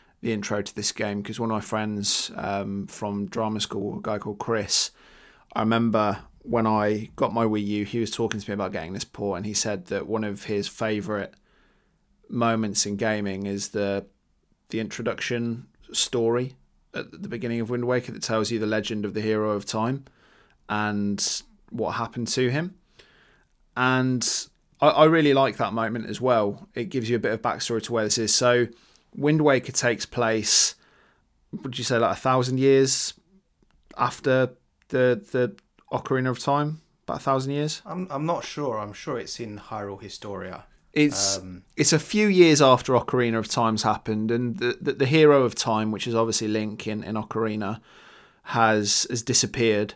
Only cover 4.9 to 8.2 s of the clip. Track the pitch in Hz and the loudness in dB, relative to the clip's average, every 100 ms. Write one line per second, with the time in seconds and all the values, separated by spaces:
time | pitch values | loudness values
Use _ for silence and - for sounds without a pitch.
4.9 | - - - - _ _ - 110 117 117 | -8 -20 -20 -20 _ _ -2 2 2 4
5.9 | 110 104 101 - _ - 117 110 107 104 | 2 2 -2 -8 _ -4 0 2 2 2
6.9 | 107 113 - 123 113 113 107 101 104 101 | -2 -6 -2 -2 0 0 0 -2 -4 -2
7.9 | 117 107 - | -4 -4 -2